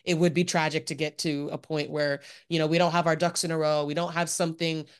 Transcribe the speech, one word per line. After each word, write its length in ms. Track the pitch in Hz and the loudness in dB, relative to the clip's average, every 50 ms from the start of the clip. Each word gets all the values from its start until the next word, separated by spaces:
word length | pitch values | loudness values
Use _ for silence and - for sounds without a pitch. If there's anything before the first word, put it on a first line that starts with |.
| - 180 | -2 0
it 80 | 175 160 | 2 4
would 160 | 175 170 135 | 4 2 4
be 100 | 175 180 | 2 0
tragic 440 | - - 170 156 156 151 156 156 - | 2 2 0 2 2 0 -2 -4 -4
to 80 | 160 | -6
get 240 | 139 156 151 - - | -4 -4 -4 -4 -4
to 300 | - 165 147 143 143 151 | -4 -2 -2 -2 -4 -4
a 60 | 156 143 | -6 -8
point 340 | - - 160 151 147 - | -6 -4 -4 -4 -4 -2
where, 300 | 151 147 147 143 143 139 - - - - - - | -2 -2 0 0 -2 -4 -6 -14 -20 -18 -8 -2
you 80 | 170 160 | 0 0
know, 80 | 156 | 2
we 140 | 151 165 170 | 4 4 4
don't 120 | 180 170 | 4 4
have 140 | 160 175 160 | 4 2 2
our 100 | 165 160 | 2 2
ducks 280 | 156 175 170 170 - - | 2 2 0 0 0 -2
in 80 | 170 | -2
a 60 | 165 160 | -2 0
row, 280 | 156 151 151 151 147 | 0 2 2 2 0
we 80 | 147 147 | -2 -2
don't 200 | 165 175 170 160 | -2 -4 -2 -2
have 140 | 170 170 160 | -2 -2 -2
something, 580 | - - 180 165 160 165 170 165 160 156 147 - - | -2 -2 -2 -2 -2 -2 -2 -2 -2 -4 -6 -10 -14